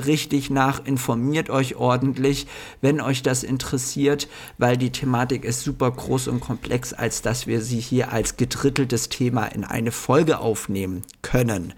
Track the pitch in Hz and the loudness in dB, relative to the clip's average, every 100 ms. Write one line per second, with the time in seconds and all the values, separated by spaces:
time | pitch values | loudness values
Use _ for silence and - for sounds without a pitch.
0 | 135 151 - 143 135 135 135 131 131 131 | 2 2 2 0 2 2 2 0 -2 -2
1 | 131 117 131 151 - 135 127 - 123 123 | 0 0 2 0 0 0 0 0 2 2
2 | 135 127 135 139 - - - - 135 147 | 2 2 0 0 -4 -14 -16 0 2 2
3 | 120 131 135 127 - 131 - 135 127 143 | 0 0 0 0 -2 -4 -2 -4 -2 2
4 | 139 143 - - - - 123 123 127 123 | 2 2 -2 -12 -10 0 2 4 0 0
5 | 135 120 131 127 - 127 147 131 123 127 | 0 2 2 -2 -2 -4 -4 0 0 0
6 | - 127 127 123 - 113 - 123 - - | -2 -2 0 -2 -2 -6 -2 -4 -4 -4
7 | 113 - 110 117 - 117 117 117 113 123 | -4 -2 -2 -2 0 -2 0 -4 0 0
8 | 120 113 107 - 120 - 139 131 131 120 | 2 0 0 0 -2 2 2 2 2 0
9 | - - 123 120 107 107 - - 113 - | -2 -2 0 0 -2 -4 -4 -2 -2 -2
10 | - 139 170 - 113 104 - 98 92 90 | 2 4 4 2 0 -2 -2 -4 -4 -6
11 | - - - 127 120 98 76 | -10 -12 0 2 2 0 -4